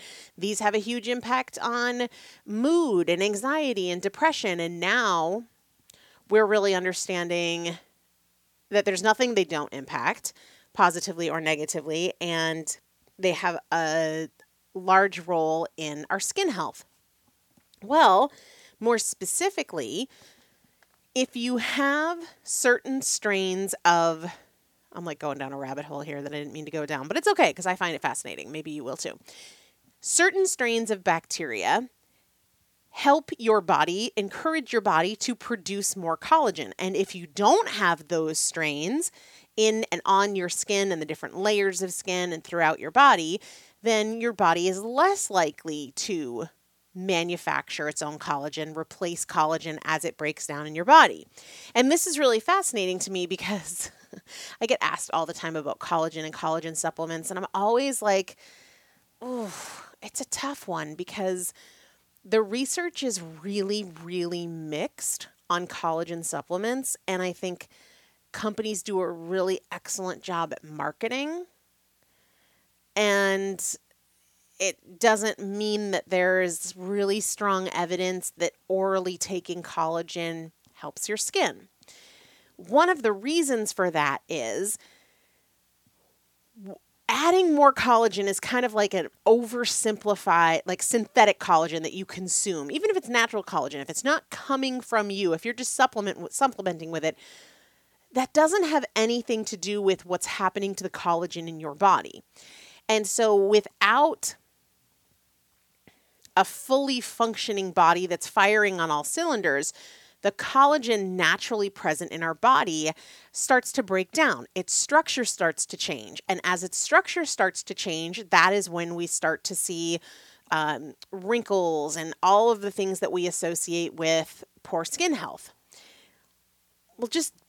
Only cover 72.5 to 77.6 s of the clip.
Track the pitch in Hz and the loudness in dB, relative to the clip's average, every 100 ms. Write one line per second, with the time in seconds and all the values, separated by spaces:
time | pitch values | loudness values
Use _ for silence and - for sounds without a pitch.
72.5 | _ _ _ _ - 208 202 196 196 196 | _ _ _ _ 0 2 4 2 0 -4
73.5 | 185 - - _ _ _ _ _ _ _ | -6 -8 -8 _ _ _ _ _ _ _
74.5 | _ 190 - _ 180 226 214 214 - 196 | _ -6 -6 _ 0 4 4 0 -4 -6
75.5 | 202 214 208 208 185 - 185 180 185 180 | -4 -2 -2 -2 -4 0 2 4 2 0
76.5 | 165 180 185 180 202 196 208 202 - 208 | -2 -10 -10 -6 -2 0 0 -2 -2 0
77.5 | 190 | 0